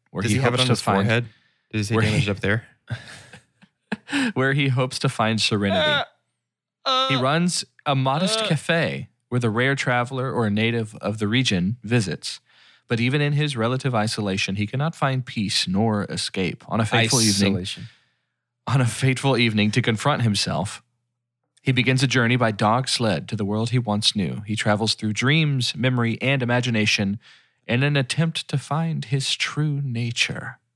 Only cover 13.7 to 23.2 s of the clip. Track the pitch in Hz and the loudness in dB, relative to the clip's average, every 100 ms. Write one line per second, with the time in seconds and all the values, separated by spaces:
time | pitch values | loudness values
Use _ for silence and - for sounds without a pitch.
13.7 | 127 135 117 107 - 104 95 - 95 104 | -2 -2 0 -2 -2 -2 -2 -2 -2 -4
14.7 | 131 156 - 139 131 123 - 98 - - | -2 -4 -2 -2 -2 -4 -4 -2 -2 0
15.7 | 95 113 104 95 85 - - 90 - - | 0 2 0 -2 -6 -6 -4 -4 -6 -6
16.7 | 101 107 113 113 120 110 98 98 95 95 | -2 0 2 2 4 2 2 2 0 -4
17.7 | - 110 _ _ _ _ _ _ _ - | -10 -14 _ _ _ _ _ _ _ -2
18.7 | 131 120 - 131 127 139 120 120 107 107 | 2 2 2 0 2 2 4 2 2 2
19.7 | 120 117 107 143 151 117 101 - 76 98 | 2 0 0 0 2 2 0 -2 -2 -4
20.7 | - _ _ _ _ _ _ _ _ - | -8 _ _ _ _ _ _ _ _ 0
21.7 | 123 120 131 131 131 117 123 113 101 104 | 2 2 2 2 2 4 4 2 2 2
22.7 | 117 131 - 113 80 | 2 0 0 0 0